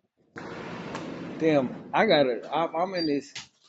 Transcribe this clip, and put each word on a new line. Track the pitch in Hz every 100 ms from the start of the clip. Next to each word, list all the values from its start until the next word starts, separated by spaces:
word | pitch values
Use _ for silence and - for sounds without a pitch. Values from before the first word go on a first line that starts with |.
| _ _ _ - - - - - - - - - - -
Damn, | 160 147 123 - -
I | 151 214
gotta, | 156 131 110 -
I'm, | 147 165 165
I'm | 185
in | 185 160
this, | 143 - - - _